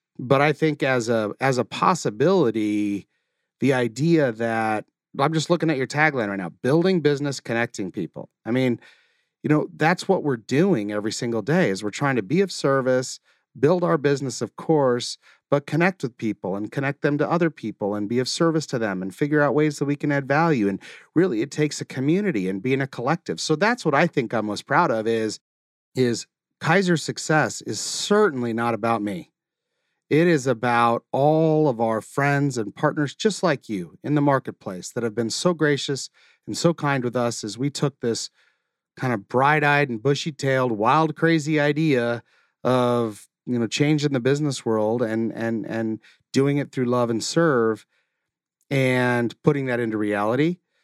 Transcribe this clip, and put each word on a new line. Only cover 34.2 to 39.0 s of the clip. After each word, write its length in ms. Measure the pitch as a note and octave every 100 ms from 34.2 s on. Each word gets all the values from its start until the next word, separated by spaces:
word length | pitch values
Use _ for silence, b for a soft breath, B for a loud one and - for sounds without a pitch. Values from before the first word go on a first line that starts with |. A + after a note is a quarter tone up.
marketplace 680 | C#3+ C3+ A#2 - G#2+ F#2 -
that 120 | A#2+
have 100 | A#2
been 160 | G#2+ A2+
so 240 | - F3+
gracious 560 | E3 D3+ C#3 - C3+ - b b b -
and 100 | G#2+
so 160 | E3+
kind 300 | D#3+ D3 C#3
with 100 | A#2+ B2
us 280 | A#2+ -
as 120 | G#2+ A2
we 140 | C#3
took 300 | - C#3+ -
this 280 | A#2+ A2 - _ _ _ _ _ _
kind 160 | -